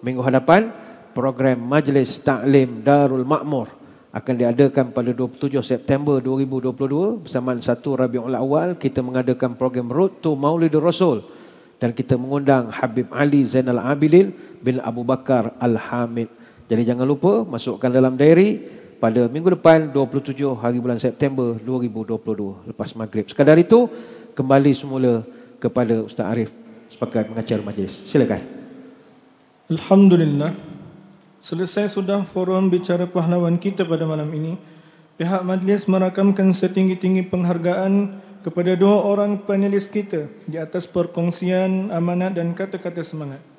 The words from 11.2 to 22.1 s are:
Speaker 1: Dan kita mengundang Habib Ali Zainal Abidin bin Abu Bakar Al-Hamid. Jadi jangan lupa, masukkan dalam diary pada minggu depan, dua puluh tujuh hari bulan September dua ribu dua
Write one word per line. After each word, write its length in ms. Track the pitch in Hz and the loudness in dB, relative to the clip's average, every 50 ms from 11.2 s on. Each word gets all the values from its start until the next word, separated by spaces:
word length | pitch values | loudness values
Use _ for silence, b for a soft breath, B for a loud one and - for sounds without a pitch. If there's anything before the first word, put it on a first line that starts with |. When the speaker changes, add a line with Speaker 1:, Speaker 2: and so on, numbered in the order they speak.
| - B B B B B B B B B B | -4 B B B B B B B B B B
Speaker 1:
Dan 160 | B - 117 117 | B -4 -4 -2
kita 240 | - 127 - 127 | -4 -2 0 0
mengundang 560 | 120 127 131 139 143 143 135 139 131 120 110 104 | -2 0 -4 -4 -2 2 4 4 2 2 -2 -6
Habib 400 | - - 120 110 123 123 - - | -4 -6 -2 -2 -4 -4 -4 -2
Ali 320 | 123 147 147 143 143 135 | 0 0 2 4 2 2
Zainal 320 | 110 95 131 127 127 120 | 2 2 0 0 2 -2
Abidin 560 | - 98 123 143 143 151 151 151 180 196 196 - B B B B B - | -2 0 -2 -2 0 2 6 6 6 6 4 -2 B B B B B -4
bin 160 | 120 123 127 | -2 -2 -2
Abu 240 | - 113 113 120 120 | -4 -6 -6 -6 -2
Bakar 480 | 120 131 127 - - 135 123 104 113 - - | -2 -2 -2 0 0 2 2 2 0 -4 -2
Al-Hamid. 640 | 127 120 113 101 - - - 120 120 117 117 117 117 107 - B B B B B B _ 117 | 0 0 0 0 -2 -6 -4 -4 -4 -4 -4 -6 -6 -6 -10 B B B B B B _ 0
Jadi 100 | 110 120 113 | 0 2 0
jangan 160 | 123 120 127 | 0 0 0
lupa, 400 | 135 147 139 160 185 208 226 220 | 0 0 2 2 2 2 2 0
masukkan 480 | 175 139 113 - 127 110 98 - 123 123 | -4 -8 -8 -6 -6 -6 -2 -2 0 4
dalam 240 | 131 131 131 127 | 4 4 4 4
diary 480 | 127 143 151 165 165 190 214 208 - - B B B B B B | 4 6 6 8 8 6 4 2 -4 -8 B B B B B B
pada 320 | B - 117 110 123 123 117 | B -2 0 2 2 0 0
minggu 240 | 123 151 165 185 185 | 0 0 0 0 0
depan, 400 | 175 - 165 160 160 156 151 131 | 4 6 6 6 6 4 0 0
dua 160 | 139 135 120 | -2 -2 0
puluh 160 | 135 139 139 | -2 -6 -6
tujuh 320 | - 135 127 143 139 131 | -6 -6 -4 -4 -4 -4
hari 240 | 113 110 120 120 123 | -2 -2 -2 -2 -2
bulan 160 | 117 127 120 | -2 -2 -4
September 560 | 113 - 127 113 - 147 139 135 131 127 120 117 110 | -2 -2 -4 -2 0 -2 -2 0 -2 -2 -2 -4 -6
dua 240 | 110 120 131 127 120 | -6 -6 -4 -4 -4
ribu 160 | 120 104 110 | -4 -6 -6
dua 160 | 110 107 | -6 -6